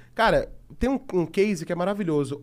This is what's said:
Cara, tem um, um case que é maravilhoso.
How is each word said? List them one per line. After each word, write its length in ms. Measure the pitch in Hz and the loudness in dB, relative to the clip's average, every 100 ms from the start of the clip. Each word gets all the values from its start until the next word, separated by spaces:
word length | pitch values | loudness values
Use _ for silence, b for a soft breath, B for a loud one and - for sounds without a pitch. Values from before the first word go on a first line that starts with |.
| B | B
Cara, 380 | - 220 147 - - - 151 | 2 4 4 0 -12 -14 -2
tem 100 | 240 | 0
um, 120 | 269 - | 0 -2
um 140 | 185 160 | -2 0
case 380 | 196 208 170 165 | 2 2 0 -4
que 60 | |
é 40 | 170 | -2
maravilhoso. 640 | 180 208 175 147 131 143 | -2 -2 0 0 0 -4